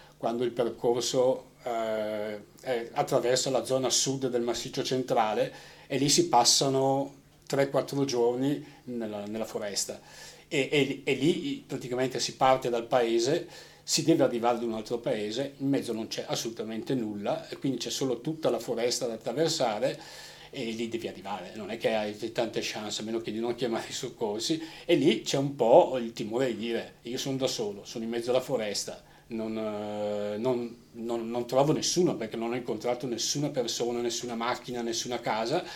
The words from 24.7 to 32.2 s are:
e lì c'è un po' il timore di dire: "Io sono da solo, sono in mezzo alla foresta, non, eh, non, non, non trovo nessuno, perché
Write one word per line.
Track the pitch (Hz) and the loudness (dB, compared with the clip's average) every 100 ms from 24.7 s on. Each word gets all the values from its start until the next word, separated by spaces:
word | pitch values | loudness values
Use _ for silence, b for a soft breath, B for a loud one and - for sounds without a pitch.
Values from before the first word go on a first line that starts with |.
| B B | B B
e | 165 | 4
lì | 139 220 | 6 4
c'è | - 143 | 2 0
un | 143 - | 0 2
po' | 113 147 - 131 | 8 10 8 4
il | 113 | -4
timore | 117 110 117 131 | -6 -4 0 0
di | 104 | 0
dire: | 117 113 98 - | -2 -2 -4 -12
"Io | 120 127 | -8 -6
sono | 139 131 | -2 0
da | 131 | 0
solo, | - 104 101 | 0 -4 -6
sono | - 120 113 | -10 -8 -4
in | |
mezzo | 117 120 | -2 2
alla | 127 | 2
foresta, | 127 127 107 98 - - - b b | 2 -2 -2 -4 -6 -10 -16 b b
non, | 110 110 110 | -6 -4 -4
eh, | 107 104 104 104 104 104 104 104 | -4 -4 -4 -4 -2 -2 -2 -2
non, | 123 123 120 - - | 0 0 -2 -10 -18
non, | 117 113 117 113 | -10 -4 -4 -2
non | 120 117 | -4 0
trovo | 135 147 | 4 4
nessuno, | 135 - - 175 | 4 2 4 4
perché | 104 | 2